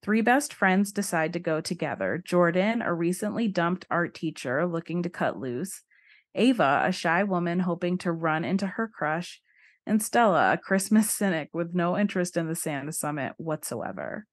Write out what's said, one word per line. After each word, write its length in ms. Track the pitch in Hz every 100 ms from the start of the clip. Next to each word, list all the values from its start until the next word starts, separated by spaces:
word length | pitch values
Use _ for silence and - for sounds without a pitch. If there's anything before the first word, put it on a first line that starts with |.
Three 200 | - 214
best 340 | 226 254 294
friends 380 | - 190 185 202
decide 400 | 208 196 170 160
to 80 | 175
go 200 | 175 156
together. 600 | 165 170 151 117 95 131
Jordan, 580 | - 180 170 170 202 233
a 120 | 208
recently 540 | 170 170 185 208 208 226
dumped 360 | 185 170 180 -
art 240 | 165 175
teacher 500 | - 160 - 139 127
looking 380 | 175 165 - 170
to 80 | 175
cut 300 | - 147 87
loose. 420 | 127 123 190 - _ _ _ _ _ -
Ava, 480 | 233 240 143 139 76
a 60 |
shy 320 | 185 175 165
woman 340 | 202 180 170 175
hoping 380 | 180 170 175 180
to 140 | 185
run 320 | 165 160 156
into 240 | - 190 196
her 180 | 185 226
crush. 560 | - 151 156 180 - _ _ _ _ -
And 140 | 214
Stella, 520 | 220 233 226 165 101
a 40 | 156
Christmas 520 | - 196 190 214 208
cynic 380 | - 202 160 147
with 220 | 165 170
no 240 | 180 175 180
interest 380 | 208 190 175 -
in 100 | 165
the 80 |
Santa 380 | 165 - 143 143
Summit 400 | 165 151 147 127 -
whatsoever. 840 | 160 156 - 117 - - 64 - 214